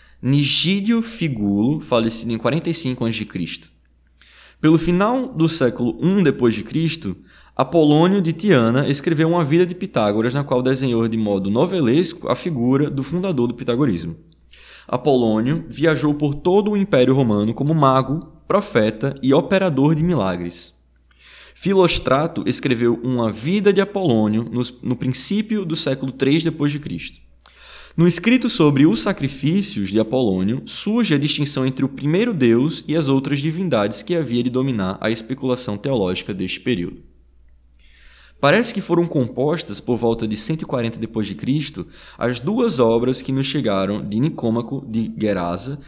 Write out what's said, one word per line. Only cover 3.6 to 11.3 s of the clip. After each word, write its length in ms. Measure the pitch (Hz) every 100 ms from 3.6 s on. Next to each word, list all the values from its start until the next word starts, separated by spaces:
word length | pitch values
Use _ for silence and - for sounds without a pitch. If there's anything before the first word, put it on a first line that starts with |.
| - _ _ _ _ _ _ - - _
Pelo 160 | 156 160
final 500 | 165 180 208 262 247
do 160 | 156 160
século 480 | - 123 110 120 -
um 220 | 165 202
depois 300 | 156 107 120
de 100 | 196
Cristo, 540 | - 156 160 - 101 - - - - -
Apolônio 640 | 135 170 151 147 175 202
de 100 | 165
Tiana 560 | 160 208 143 113 123 127
escreveu 400 | 139 - 151 160
uma 160 | 175
vida 220 | 143 165 180
de 100 | 180
Pitágoras, 580 | 190 - 104 104 117
na 120 | 139 139
qual 160 | 123
desenhou 440 | 127 131 135 117 113
de 80 | 113
modo 340 | 107